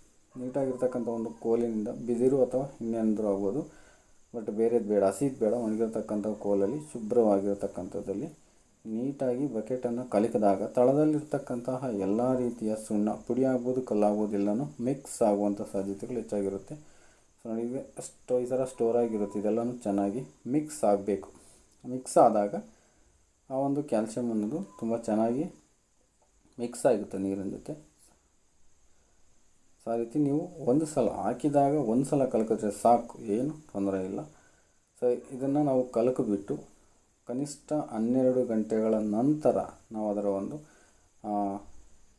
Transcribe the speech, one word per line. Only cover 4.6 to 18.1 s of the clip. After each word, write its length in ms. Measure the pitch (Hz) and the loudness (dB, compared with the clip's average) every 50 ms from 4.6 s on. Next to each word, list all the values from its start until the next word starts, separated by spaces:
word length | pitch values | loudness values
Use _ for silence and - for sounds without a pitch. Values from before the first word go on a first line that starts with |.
| 113 117 117 117 104 101 | 2 4 4 2 2 2
ಬೇಡ, 160 | 104 101 98 | 4 4 4
ಹಸಿದು 340 | 98 98 - 143 139 127 - | 4 4 2 0 -2 0 0
ಬೇಡ, 140 | 113 107 117 | 0 2 2
ಒಣಗಿರ್ತಕ್ಕಂಥ 760 | 123 117 110 107 107 113 110 113 110 - - 110 104 101 | 0 0 -2 0 0 0 -2 -2 -4 -4 -4 -4 -2 -2
ಕೋಲಲ್ಲಿ 540 | 107 104 101 - 101 101 98 98 101 135 151 | -2 -4 -2 0 0 2 2 2 0 0 -4
ಶುಭ್ರವಾಗಿರ್ತಕ್ಕಂಥದ್ದಲ್ಲಿ 1500 | 147 - - 120 110 104 117 120 113 107 101 98 98 101 101 98 104 - - - 90 - - - - 101 95 101 139 165 - - - _ _ _ _ _ _ _ - | -8 -10 -10 -10 -6 2 4 4 6 6 6 4 2 0 -2 -2 -4 -6 -6 -8 -10 -8 -8 -8 -6 -6 -6 -6 -6 -8 -10 -14 -20 _ _ _ _ _ _ _ -12
ನೀಟಾಗಿ 680 | 113 110 113 123 139 143 - 139 127 120 127 147 139 113 | -8 -6 -6 -4 -6 -4 -4 -2 -2 -2 -2 -2 -4 -4
ಬಕೆಟನ್ನು 560 | 110 104 - 127 127 - 120 117 120 127 - | -4 -4 -4 -4 -4 -4 -4 -4 -6 -6 -2
ಕಲಕಿದಾಗ 520 | - 104 110 113 - 117 104 101 98 98 110 | 2 2 2 2 2 4 4 4 4 2 0
ತಳದಲ್ಲಿರ್ತಕ್ಕಂತಹ 1200 | 113 - 127 123 127 139 147 151 156 156 143 - - - 139 - - 127 120 117 127 127 127 135 127 110 | 0 2 4 6 6 6 6 4 4 2 0 -2 -2 -4 -4 -4 -4 -8 -6 -4 -4 -4 -4 -4 -4 -2
ಎಲ್ಲ 440 | 101 95 95 104 113 120 127 131 | 0 0 0 2 2 2 2 2
ರೀತಿಯ 400 | 123 123 120 113 - 110 107 107 | 0 0 -2 -4 -4 -4 -4 -4
ಸುಣ್ಣ, 360 | 107 - - 110 104 104 107 107 | -4 -4 -2 -2 0 0 0 -2
ಪುಡಿ 320 | - - - 120 123 131 | -2 -4 -4 0 2 2
ಆಗ್ಬೋದು, 380 | 131 127 123 120 127 127 127 127 | 2 2 0 0 -2 -2 -2 -2
ಕಲ್ಲಾಗ್ಬೋದು, 520 | - 113 104 104 104 104 107 107 104 104 | 0 0 2 2 2 2 2 0 0 0
ಎಲ್ಲನೂ 300 | 101 101 101 104 117 143 147 - - | 0 0 0 0 -2 -2 -6 -6 -4
ಮಿಕ್ಸ್ 420 | 117 127 139 - - - - - 120 | -4 -4 -4 -4 -6 -8 -2 0 2
ಆಗುವಂಥ 400 | 107 101 101 104 104 101 - 107 | 4 4 4 2 0 -2 -2 -6
ಸಾಧ್ಯತೆಗಳು 540 | - - 101 95 98 98 98 117 113 127 | -6 -6 -4 -4 -4 -6 -8 -8 -8 -6
ಹೆಚ್ಚಾಗಿರುತ್ತೆ. 580 | 113 107 - 107 104 98 98 98 95 - - 151 | -8 -6 -4 -4 -2 -2 -2 -4 -6 -8 -12 -16
So, 760 | 147 - - - - - - _ _ _ _ _ _ - 117 | -16 -16 -20 -20 -20 -20 -20 _ _ _ _ _ _ -10 -8
ನೋಡಿ, 140 | 113 113 117 | -6 -4 -4
ಇವೆ 180 | 120 127 135 | -4 -6 -8
ಅಷ್ಟು 600 | - - - - - - | -8 -10 -12 -14 -14 -14